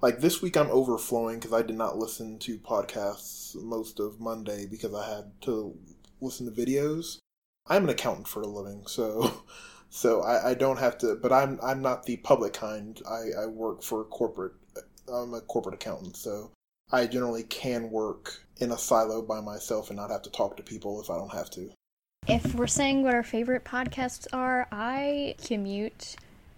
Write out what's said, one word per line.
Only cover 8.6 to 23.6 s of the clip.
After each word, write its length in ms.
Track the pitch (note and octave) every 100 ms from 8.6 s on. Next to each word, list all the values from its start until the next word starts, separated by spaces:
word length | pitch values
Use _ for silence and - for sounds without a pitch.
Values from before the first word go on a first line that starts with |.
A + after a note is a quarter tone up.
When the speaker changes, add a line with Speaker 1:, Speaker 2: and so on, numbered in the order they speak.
| G2+ G2+ G2
Speaker 1:
so, 560 | - A2+ A2 A2+ - - - -
<laughs> 220 | - -
so 320 | - A#2+ A2
I, 280 | G#2+ A#2+ B2
I 40 | B2+
don't 240 | C3+ C3
have 200 | B2+ -
to, 180 | A#2 G2+
but 160 | B2
I'm, 260 | C3 C#3 C3+
I'm 180 | B2+ C3+
not 240 | C3 B2 -
the 120 | A#2+
public 340 | - C3 G#2
kind. 480 | - G#2+ G#2+ G#2 A2 -
I, 340 | A2+ A2+ G#2
I 40 | A2
work 360 | A2+ A2+ F#2
for 180 | - A2
a 40 | G#2+
corporate, 480 | - A#2 - F#2 - - - - - -
I'm 220 | A#2+ A#2+ A#2
a 60 |
corporate 340 | - A#2 F#2+ -
accountant, 420 | A2+ F2 F#2 -
so 340 | A#2 G#2 A2+ - _ _ _
I 160 | B2+ A#2
generally 380 | B2 B2 A#2 A2+
can 460 | - C3 A#2+ A2+
work 520 | A2 G#2+ - - - - -
in 140 | B2
a 60 | A#2
silo 440 | - A#2 A2 A2+
by 180 | G#2+ G#2+
myself 500 | G#2 G#2 - A2 G#2+
and 60 | G2+
not 140 | G2+
have 120 | F#2+
to 80 | -
talk 260 | - G2+ -
to 60 |
people 380 | - G#2 G#2 G#2
if 100 | -
I 60 | E2+
don't 160 | G2
have 180 | F2 F2
to. 200 | - - - _ _ _ _ -
Speaker 2:
If 280 | A#3 - A#3+
we're 120 | A#3+
saying 360 | - C#4 C4+
what 120 | C4 A#3+
our 80 |
favorite 420 | A#3 A3+ A#3+ B3+